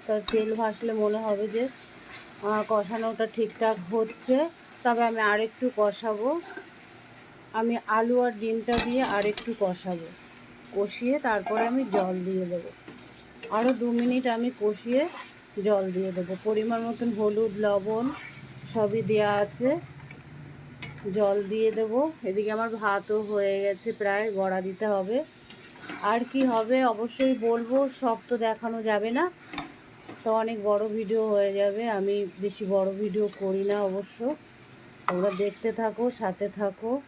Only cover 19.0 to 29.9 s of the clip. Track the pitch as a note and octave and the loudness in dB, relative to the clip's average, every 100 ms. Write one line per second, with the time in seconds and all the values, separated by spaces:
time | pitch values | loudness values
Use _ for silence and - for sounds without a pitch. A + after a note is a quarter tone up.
19 | G3+ G#3+ G#3 G#3 G#3 - B3 E4 - - | 2 4 4 2 0 0 0 0 -4 -16
20 | - - - - - - - - - - | -18 -18 -18 -18 -18 -18 -18 -10 -10 -6
21 | G#3 F#3+ G3+ G3+ G3 A3 A3 G#3 A3 A#3 | -4 2 4 2 0 2 2 2 0 2
22 | D#4 D#4+ A3+ F#3+ G#3+ G#3+ A3+ A3 G#3 G3+ | 0 0 -2 0 0 0 -2 0 2 2
23 | F#3+ G#3+ G#3 G#3 G3 G3 G3+ F#3+ A3+ A3 | 2 -2 0 0 2 2 0 -2 -4 -2
24 | G#3 G3+ A3 G3 F#3+ F#3 F#3 F#3 G#3+ G3+ | 0 0 0 0 0 0 -2 -4 0 0
25 | F#3+ A#3+ D#4 - - - - - - - | 0 -2 -2 -10 -16 -16 -14 -16 -14 -4
26 | G#3 A3+ A#3+ C4+ C4 A3+ A3 B3+ B3+ G#3+ | 0 0 0 2 4 4 4 4 4 2
27 | A#3 - C4 B3 A3+ A#3 A#3 C4 C#4 C4 | -4 0 0 2 2 0 2 2 2 0
28 | B3+ A3+ - A#3+ A3 A3 A#3 A3+ A3 G#3 | -2 -2 -2 -2 0 -2 -4 -4 0 0
29 | G#3+ A#3+ F4 F4 - - - - - | 0 0 0 -4 -10 -10 -10 -16 -20